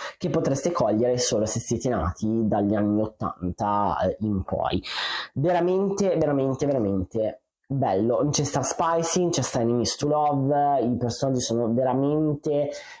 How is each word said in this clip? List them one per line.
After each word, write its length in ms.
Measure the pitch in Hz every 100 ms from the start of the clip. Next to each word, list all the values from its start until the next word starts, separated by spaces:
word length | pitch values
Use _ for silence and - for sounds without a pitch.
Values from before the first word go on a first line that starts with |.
| - -
che 100 | 175
potreste 420 | 151 - 135 175
cogliere 460 | 170 113 107 120 123
solo 280 | - 113 110
se 140 | 117
siete 280 | - 117 131
nati 580 | 110 87 - 107 113 110
dagli 280 | 107 101
anni 260 | 107 104 104
ottanta, 1000 | 107 - 104 - 90 - 104 104 101 -
eh, 160 | 92 -
in 220 | 107 98
poi. 380 | - - - 92 - - - - -
Veramente, 840 | - 160 175 175 185 196 196 196 165
veramente, 500 | 151 139 135 131 143
veramente 760 | 135 104 98 92 113 107 - _ _ _
bello. 560 | 135 123 95 113 117 147
C'è 140 | 143
sta 180 | 143 147
Spicy, 680 | 135 - 170 165 165 185 175
c'è 120 | 151
sta 180 | 123 127
Enemies 360 | 117 120 113 -
to 120 | 147
Love, 720 | 151 147 139 135 143 143 139
i 140 | 120 120
personaggi 440 | 120 - 135 127
sono 320 | 123 117 113
veramente 1000 | 117 131 131 139 151 156 147 156 143 143 - - -